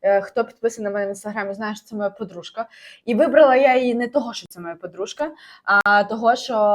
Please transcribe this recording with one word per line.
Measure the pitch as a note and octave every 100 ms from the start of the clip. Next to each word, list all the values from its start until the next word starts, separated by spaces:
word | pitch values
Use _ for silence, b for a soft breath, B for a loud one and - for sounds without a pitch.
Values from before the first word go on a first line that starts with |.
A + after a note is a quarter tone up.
Е, | G3 G3
хто | G3 -
підписаний | A#3 - A3+ A3+
на | G#3
мене | G3+ G3
в |
Інстаграмі, | G3 G#3+ G#3+ G3+
знає, | G3 G#3+
що | G#3+ _
це | G#3+
моя | G3+
подружка. | G3 A3 E3+ E3+ A3 A#3 B B B
І | -
вибрала | A3 D#4 C4+ C#4+ B3+
я | C#4 B3+
її | B3
не | A#3+ A#3+
того, | - A#3
що | A3+ F3+
це | F3
моя | E3+
подружка, | E3+ D#3+ F3 G#3+ - D4+ D4+ B B
а | - G3+ G3+ G#3
того, | G3+ A3 A3+ B3+
що | - A3+ G#3